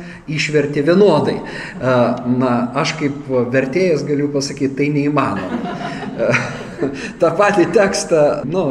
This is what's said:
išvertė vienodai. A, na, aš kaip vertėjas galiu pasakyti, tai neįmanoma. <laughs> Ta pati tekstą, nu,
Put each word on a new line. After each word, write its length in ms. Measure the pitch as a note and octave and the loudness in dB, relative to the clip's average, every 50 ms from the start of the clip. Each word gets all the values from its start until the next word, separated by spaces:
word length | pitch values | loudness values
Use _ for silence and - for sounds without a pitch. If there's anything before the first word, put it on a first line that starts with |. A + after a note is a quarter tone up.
| - - - - - | -12 -14 -16 -14 -8
išvertė 640 | - D#3 C#3+ C3+ D3 D3+ D3 C#3+ C#3+ D3 D3 C#3 | -6 -4 -4 -2 0 2 2 2 2 0 0 2
vienodai. 480 | E3 F3 G3 G#3 F#3+ D#3 C#3 A#2 A2+ - | 4 6 6 6 6 6 4 2 0 -2
A, 600 | - - - - - - - - - A#2+ C3 B2+ B2 A#2+ A#2 A#2+ - | -4 -6 -8 -10 -10 -12 -12 -8 -4 0 2 4 4 4 2 0 -2
na, 320 | B2 A#2+ B2 B2 C3 B2+ A#2+ A#2+ A#2+ A#2+ | -2 0 0 2 2 2 2 0 0 -2
aš 240 | - C#3+ D#3+ - - | -2 -2 -2 -2 -2
kaip 320 | - D3+ C3+ - - - C3+ C3 B2 A#2 | -2 -2 -4 -4 -6 -4 -2 0 0 0
vertėjas 600 | A#2 C3+ C3 B2+ C3 - F3+ F#3 F3+ D3+ C#3 C#3 | 2 0 0 0 0 0 2 2 2 2 0 0
galiu 240 | D3 C#3+ C#3 D3 C#3+ | -2 0 0 0 0
pasakyti, 420 | C#3+ C#3 C#3 - D3 - C#3 B2+ C3+ | -2 -2 -4 -4 -2 -2 -2 -2 0
tai 160 | D3 C#3+ D3 | 0 0 0
neįmanoma. 840 | D3+ C#3+ C#3+ D3 D3+ C#3 B2+ G#2 G2 F#2+ F#2 F2 D#2+ - - - - - - - - - - - - A2+ | 0 0 0 2 0 0 0 0 -2 -4 -4 -6 -6 -6 -6 -8 -8 -8 -8 -8 -8 -8 -10 -8 -4 -2
<laughs> 500 | A2 A2+ B2 - - - - - - - - - D3 C3+ - - - - - | 0 0 0 0 -2 -6 -8 -10 -12 -14 -8 -6 -6 -6 -4 -8 -10 -12 -2
Ta 160 | - B3+ - - | 0 0 2 2
pati 320 | - G3+ G3+ G3+ F3+ E3 | 2 2 4 4 2 2
tekstą, 560 | E3 F#3 A3 G3 G3 - - - - E3+ D3+ D3 C#3 - - - | 4 4 2 2 2 0 -4 -2 0 2 4 4 2 2 -2 -4
nu, 260 | C#3 F3 F#3+ E3 C3+ | -4 -2 -2 -2 0